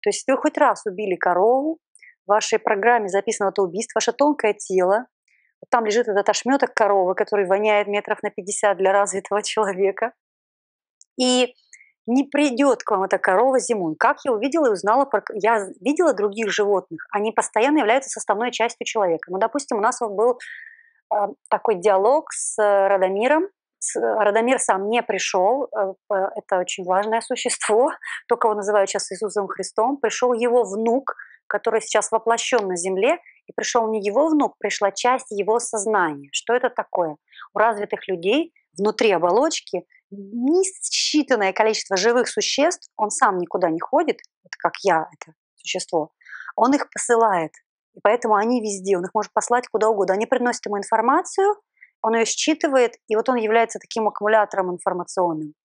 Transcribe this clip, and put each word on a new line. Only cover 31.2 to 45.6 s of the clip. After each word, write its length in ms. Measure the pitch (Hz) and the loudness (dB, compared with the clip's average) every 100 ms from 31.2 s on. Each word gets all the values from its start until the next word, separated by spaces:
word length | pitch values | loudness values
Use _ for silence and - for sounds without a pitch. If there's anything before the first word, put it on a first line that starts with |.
| - _ _ | -16 _ _
который 320 | 208 - 226 | -4 0 -2
сейчас 320 | 220 214 202 | 0 -2 0
воплощён 560 | 220 226 233 - 247 196 | -2 0 0 2 0 0
на 80 | 180 | -4
земле, 420 | 185 190 233 349 - _ - | -4 0 0 0 -6 _ -12
и 60 | |
пришёл 380 | - 214 240 220 | -8 -2 0 0
не 100 | 220 | -2
его 280 | 202 208 320 | -2 0 2
внук, 280 | 302 233 _ | 2 0 _
пришла 340 | 208 - 202 | -6 -2 -2
часть 380 | 196 247 254 - | 0 0 0 -4
его 280 | 202 190 233 | -6 0 0
сознания. 720 | 240 220 202 208 165 147 139 | -2 -4 -2 0 0 -4 -10
Что 220 | - - | -10 -2
это 160 | 240 247 | 0 0
такое? 460 | 240 196 - 165 151 _ - - | -4 -6 -2 -4 -6 _ -20 -10
У 40 | - | 0
развитых 480 | 220 208 202 202 - | 2 2 -4 -6 -6
людей 440 | 180 180 269 339 _ _ - | -2 0 0 -2 _ _ -2
внутри 320 | 208 214 220 | -2 2 2
оболочки 760 | 180 175 202 311 - - 180 - _ _ | 4 4 2 2 -2 -6 -8 -8 _ _
несчитанное 1400 | 202 196 233 254 349 381 - - - - 302 285 240 190 | -18 -12 -4 2 2 0 -4 -6 -4 0 0 2 0 0
количество 440 | 185 220 208 - 190 | 0 0 0 -4 0
живых 320 | 214 240 226 | 2 2 0
существ, 600 | - - - 302 349 - - | -4 -4 0 0 0 -12 -6
он 140 | 208 | -4
сам 280 | - 233 185 | 2 2 2
никуда 320 | 175 190 180 | -4 -2 -2
не 100 | 160 | -2
ходит, 400 | - 285 311 208 _ _ | 0 0 0 -4 _ _
вот 100 | _ - | _ -4
как 160 | 170 - | -4 -2
я, 260 | 196 160 160 | 0 0 -2
это 220 | - - _ _ | -14 -20 _ _
существо, 560 | _ | _